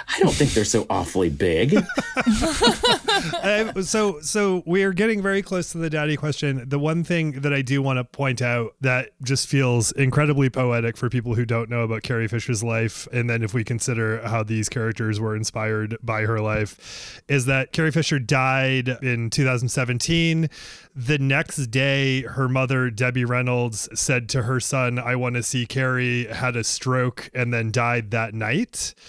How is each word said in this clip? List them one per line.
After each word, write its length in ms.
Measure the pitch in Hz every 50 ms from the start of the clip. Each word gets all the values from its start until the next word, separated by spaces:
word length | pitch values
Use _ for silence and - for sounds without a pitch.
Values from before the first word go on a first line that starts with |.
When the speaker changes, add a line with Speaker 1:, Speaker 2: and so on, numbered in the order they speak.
| - - -
Speaker 1:
I 40 | -
don't 160 | 392 - -
think 180 | - 147 -
they're 140 | - 113 104
so 200 | - - 107 - -
awfully 400 | 98 92 92 - - 95 90 85
big. 440 | 71 71 98 87 90 - - 143 196 -
<laughs> 40 | 175 - - - - - - 262 - 247 214 220 - 330 285 - 466 480 - - - 494 453 - - 415 415 392 - 165 349 339
Speaker 2:
Um, 400 | - 196 208 214 226 220 - 190
so, 380 | 190 - - 220 214 202 156 147
so 420 | - - - 208 202 196 185 180 -
we're 280 | 165 175 196 196 196
getting 280 | 185 170 214 226 220 208
very 200 | 190 196 196 196
close 300 | 196 - 190 180 170 -
to 60 | - 165
the 120 | 165 160
daddy 260 | 156 151 151 151 151
question. 480 | 139 151 151 139 - 151 139 135 135 117 135
The 100 | 147 143
one 240 | 143 156 160 170
thing 380 | 165 - 175 170 160 151 131 139
that 120 | 139 147
I 100 | 143 135
do 200 | 135 120 139 139
wanna 220 | 135 135 131 127 123
point 360 | - - - 143 131 123 -
out 340 | 127 120 120 120 113 107 - -
that 300 | 135 131 127 127 123 - _ -
just 260 | 131 120 135 131 - -
feels 420 | - 139 135 123 120 120 107 -
incredibly 560 | - - 139 131 - 147 151 147 147 139 135 127
poetic 460 | - 131 127 123 120 117 117 117 113
for 140 | - 131 120
people 240 | 123 123 110 120 113
who 100 | 113 120
don't 240 | 113 117 117 117 110
know 140 | 120 117
about 200 | 117 113 113 107 -
Carrie 240 | - 123 113 113 107
Fisher's 340 | 117 113 - - 123 101
life, 460 | 117 117 113 113 113 107 - - - -
and 160 | - 123 120 120
then 140 | 117 117
if 100 | 113 104 -
we 100 | 120 107
consider 560 | - 123 110 - - 120 113 113 110 110 113
how 200 | 113 107 113 113 107
these 240 | 104 113 110 104 -
characters 500 | - 120 110 113 110 - 113 110 107 104
were 140 | 113 110 107
inspired 640 | 107 110 - - 113 110 110 110 107 107 104 113 -
by 220 | - 117 110 107
her 180 | 107 107 113 107
life, 800 | 107 107 107 110 107 101 - - - - - - - - - - _ -
is 180 | 139 139 117
that 260 | 131 135 131 131 -
Carrie 180 | - - 160 156
Fisher 280 | 131 165 147 - 156 139
died 680 | 117 - 147 131 131 131 131 135 131 131 131 131 123 127 123 -
in 280 | 135 127 120 117 117 110
two 140 | - - 139
thousand 240 | 131 127 120 123 117
seventeen. 800 | - 143 127 120 123 120 - - 165 170 165 165 160 165 160 147 - - - - - - - - -
The 240 | 139 117 123 151 139
next 500 | 135 135 135 151 165 - - 156 135 113
day, 540 | 110 131 135 139 139 139 135 135 131 131
her 260 | 123 110 117 135 131 123
mother, 420 | 131 131 131 123 135 131 127 123
Debbie 340 | 110 104 127 127 123 127 123
Reynolds, 640 | 117 123 123 127 123 123 123 123 120 110 104 - - - -
said 300 | - - 131 123 117 104
to 120 | - 135
her 180 | 104 120 131 123
son, 380 | - - 143 131 127 120 123 123
"I 180 | 120 120 127
wanna 260 | 123 123 123 120 123
see 240 | 120 - - 123 120
Carrie," 600 | - - 135 131 127 127 123 123 123 120 120 120
had 280 | 107 110 - 127 127 120
a 60 | 120 107
stroke, 680 | - - - - 131 127 127 123 127 - - - - -
and 180 | 127 123 120
then 180 | 120 117 113 113
died 380 | 107 123 117 120 120 120 110 101
that 200 | 117 113 113 110 104
night. 600 | 110 107 107 127 175 240 - - - - - - _ -